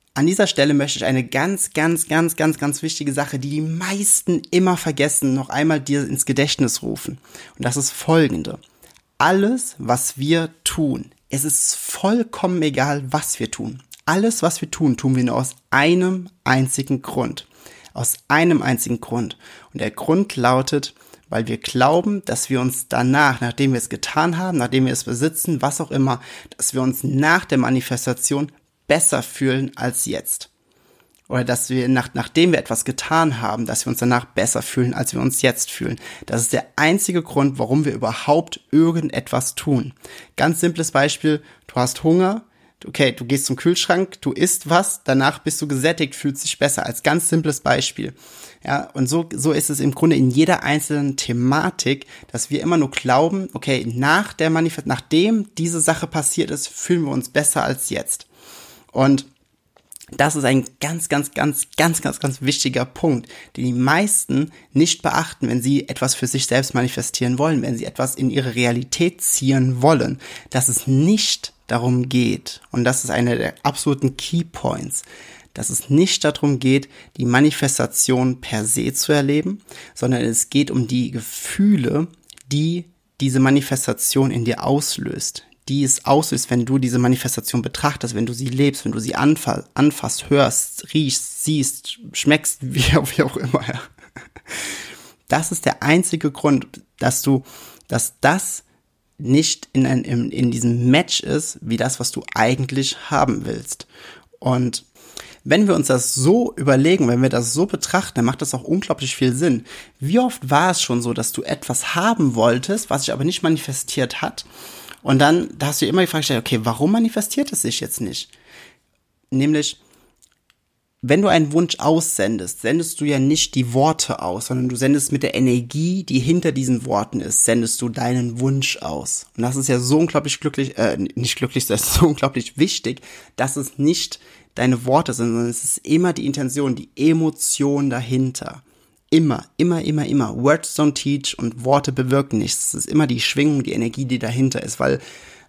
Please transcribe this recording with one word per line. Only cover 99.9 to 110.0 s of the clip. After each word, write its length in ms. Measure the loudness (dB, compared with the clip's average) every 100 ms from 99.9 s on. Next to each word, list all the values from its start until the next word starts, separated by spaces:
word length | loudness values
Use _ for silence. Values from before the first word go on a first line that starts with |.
| 2
in, 260 | 0 -2 -2
in 220 | 0 0
diesem 400 | 2 0 2 4
Match 300 | 4 2 -2
ist, 360 | -2 -2 -2 -8
wie 160 | -6 -2
das, 220 | -2 -2
was 120 | -4
du 120 | -6 -6 0
eigentlich 720 | 2 2 -2 -2 -4 -6 -2
haben 360 | 0 2 0 -4
willst. 420 | -8 -10 -14 -16 -20 -20 -20 _ _
Und 460 | -2 0 0 -4 -12 _ -20 -20 -18 -16 0
wenn 200 | 4 4
wir 80 | 4
uns 120 | 2
das 280 | 2 0 0
so 380 | 4 4 2 0
überlegen, 520 | 2 4 6 4 4
wenn 140 | 4
wir 80 | 2
das 240 | 2 0
so 120 | 0 0
betrachten, 480 | -2 -2 -2 -2 0
dann 100 | 0
macht 160 | 0
das 120 | -4
auch 100 | -6
unglaublich 520 | -2 -2 -2 -4 -4 0
viel 180 | 0
Sinn. 320 | 2 2 0 -2 -16 -20
Wie 200 | _